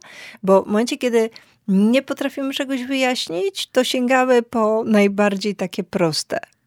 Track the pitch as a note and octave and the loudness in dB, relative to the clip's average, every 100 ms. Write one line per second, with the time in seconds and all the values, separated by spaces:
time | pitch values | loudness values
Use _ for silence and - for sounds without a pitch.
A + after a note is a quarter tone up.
0 | - - - - F#3+ F#3+ - G#3 A#3+ C#4+ | -12 -20 -20 -6 2 2 4 -2 0 -2
1 | B3 A3+ A3+ - _ _ - F#3+ G#3+ C4 | 0 0 0 -6 _ _ 0 2 4 2
2 | C4+ C#4 C#4 C#4+ C4+ C4+ C4 C4 B3 C4+ | 0 -6 -6 -4 -6 -4 -4 -4 -4 0
3 | B3+ B3+ - E4+ G4 - - B3+ B3 B3+ | 0 -2 -4 -4 -4 -6 -4 -2 0 -2
4 | B3 C4 B3+ A#3+ A#3 A#3 G#3+ A3 A3+ G#3 | 2 2 4 2 2 -2 0 0 2 4
5 | G3+ G3+ G#3 G3 G#3 G3 F#3 - F3+ F#3+ | 4 2 0 0 -4 -4 -6 -6 -6 0
6 | E3 D3+ - - - _ | 0 0 -6 -8 -8 _